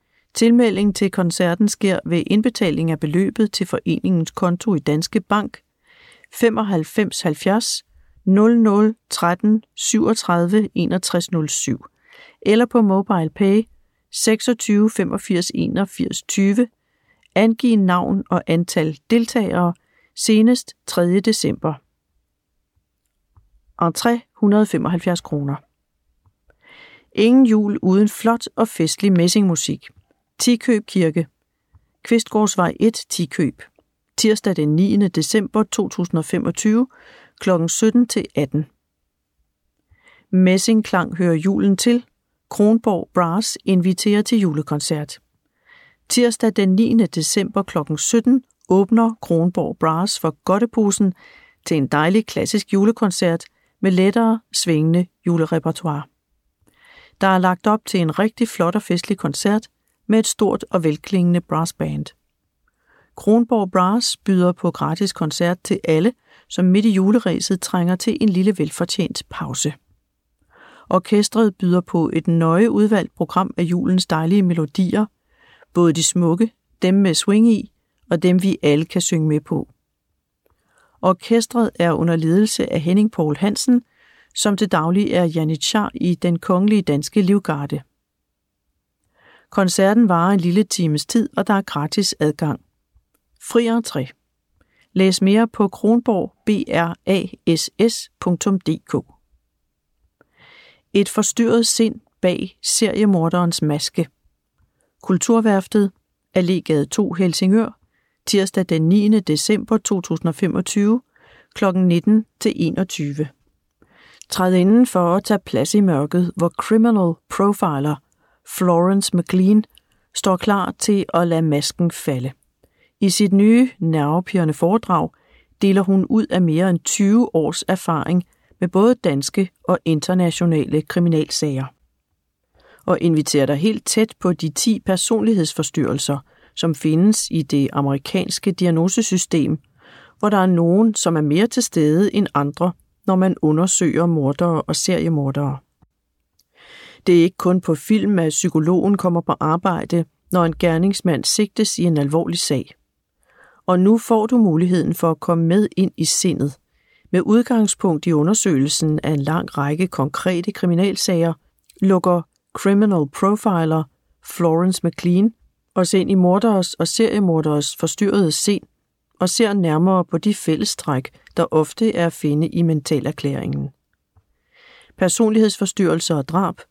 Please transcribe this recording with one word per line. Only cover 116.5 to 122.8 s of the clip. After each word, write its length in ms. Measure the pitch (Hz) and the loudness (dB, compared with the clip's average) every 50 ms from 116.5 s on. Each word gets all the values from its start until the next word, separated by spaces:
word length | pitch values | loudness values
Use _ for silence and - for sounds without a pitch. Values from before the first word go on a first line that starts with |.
| - - - - 214 220 220 240 226 208 185 170 165 - _ _ | -2 -6 -4 0 2 4 4 4 4 2 2 0 -2 -4 _ _
profiler 640 | - - 196 202 202 - - 175 147 139 139 151 151 - - _ _ _ _ _ _ _ _ - - - | -4 -2 0 0 0 0 -2 -2 -2 -2 -2 -4 -4 -6 -8 _ _ _ _ _ _ _ _ -16 -6 -2
Florence 600 | 185 180 175 170 175 185 196 196 196 - - 175 | 0 2 2 2 2 2 2 0 0 0 -2 -2
McLean 460 | 170 - - 185 185 190 214 214 214 - _ _ _ _ _ _ _ _ _ | -2 0 0 2 4 4 4 4 2 0 _ _ _ _ _ _ _ _ _
står 220 | - - 202 185 180 | -6 -2 -2 -2 0
klar 360 | - - 202 202 180 - - - | 0 -2 -2 0 -2 -4 -6 -6
til 260 | - - 208 196 180 - - | -2 0 0 0 0 0 0
at 140 | 170 175 170 | 0 0 2
lade 140 | 165 160 | 0 0
masken 500 | 165 156 147 143 143 - - - 175 170 | 0 0 0 0 -2 -4 -4 -2 -2 -2
falde. 400 | - - - - 143 127 123 135 - _ _ _ _ _ _ _ _ _ | -2 -4 -6 -6 -4 -4 -6 -8 -10 _ _ _ _ _ _ _ _ _